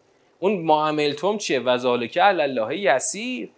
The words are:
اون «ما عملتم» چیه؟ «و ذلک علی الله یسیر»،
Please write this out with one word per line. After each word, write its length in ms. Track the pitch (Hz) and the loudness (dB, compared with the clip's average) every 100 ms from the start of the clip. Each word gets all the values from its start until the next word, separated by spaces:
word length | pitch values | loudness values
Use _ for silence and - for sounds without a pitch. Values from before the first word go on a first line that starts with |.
| _ _ _ _ | _ _ _ _
اون 240 | 185 196 | -2 0
«ما 260 | 160 151 156 | 2 2 2
عملتم» 500 | 151 147 139 185 214 | 0 -2 0 -2 -2
چیه؟ 220 | - 139 | -2 -2
«و 180 | 123 123 | 0 0
ذلک 400 | 123 120 117 175 | 2 0 -2 2
علی 240 | 196 175 | 2 4
الله 360 | 143 127 110 165 | 0 -2 -4 -2
یسیر»، 720 | 185 131 - 202 247 247 - | 0 2 0 -4 -6 -8 -12